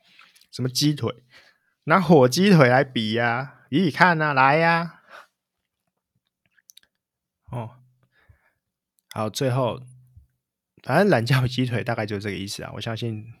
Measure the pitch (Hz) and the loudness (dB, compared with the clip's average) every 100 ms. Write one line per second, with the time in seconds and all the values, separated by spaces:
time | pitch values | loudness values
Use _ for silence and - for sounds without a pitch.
0 | _ _ - _ _ - 123 123 147 147 | _ _ -20 _ _ -8 -6 -2 -2 -2
1 | 113 - _ - _ _ _ _ - 175 | -6 -8 _ -20 _ _ _ _ 0 0
2 | 160 165 127 127 196 170 127 127 139 123 | 4 6 6 4 4 6 6 4 0 -4
3 | 107 110 120 117 139 - _ 139 185 - | -4 -2 -2 -2 -8 -16 _ -2 -2 4
4 | 185 165 156 135 135 151 165 165 165 - | 4 4 0 2 4 4 2 0 -4 -12
5 | _ - - _ _ _ _ _ _ _ | _ -20 -20 _ _ _ _ _ _ _
6 | _ _ _ _ _ _ _ - _ _ | _ _ _ _ _ _ _ -20 _ _
7 | _ _ _ _ _ 123 117 - _ _ | _ _ _ _ _ -14 -14 -18 _ _
8 | _ _ _ _ _ _ _ _ _ _ | _ _ _ _ _ _ _ _ _ _
9 | _ 110 107 - 135 123 123 92 - - | _ -8 -8 -4 -4 -2 -4 -6 -14 -20
10 | _ - _ _ _ _ _ _ - 139 | _ -20 _ _ _ _ _ _ -4 0
11 | 202 135 117 131 127 - 127 113 98 117 | 2 0 0 -2 -2 -4 -4 -4 -6 -6
12 | 104 104 104 90 98 - 85 85 117 113 | -6 -8 -8 -10 -10 -12 -12 -12 -10 -8
13 | 117 107 113 - | -8 -10 -14 -20